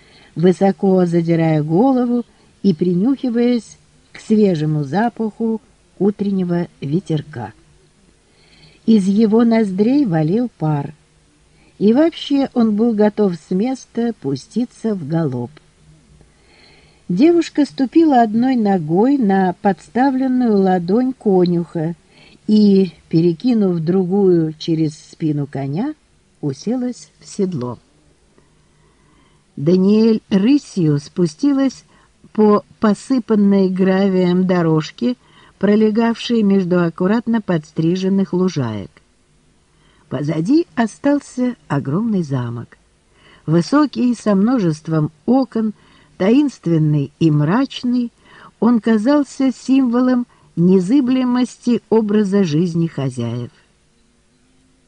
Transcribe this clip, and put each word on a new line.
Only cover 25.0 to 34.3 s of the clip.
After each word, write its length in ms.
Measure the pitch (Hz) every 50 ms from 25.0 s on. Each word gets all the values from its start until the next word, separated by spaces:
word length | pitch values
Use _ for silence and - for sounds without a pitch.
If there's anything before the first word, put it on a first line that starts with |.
| - - - - 170 151 147 147 143
коня, 460 | 143 - 139 139 139 143 185 254 302 302 _ _ _ _ _ _ _ _ -
уселась 680 | - 147 135 - - 202 247 254 247 247 233 - - _ _ _
в 60 | -
седло. 540 | - - - 190 185 180 120 123 123 113 - _ _ _ _ _ _ _ _ _ _ _ _ _ _ _ _ _ _ _ _ _ _ _ _ _ _ _ _ _ _ _ _ _ _ -
Даниэль 640 | 143 143 165 180 185 185 202 214 214 220 226 220 - _ -
рысью 720 | 214 185 196 247 294 285 - - - 196 160 151 147 143
спустилась 840 | - - - 190 175 160 - - 277 285 277 269 269 262 - - - _ _ _ _ _ _ _ _ - -
по 320 | 214 214 208 208 196 - _ _ -
посыпанной 880 | - 214 196 - - - 262 254 - - 220 208 202 202 196 196 190 185
гравием 760 | 185 185 190 190 190 190 202 196 185 185 185 175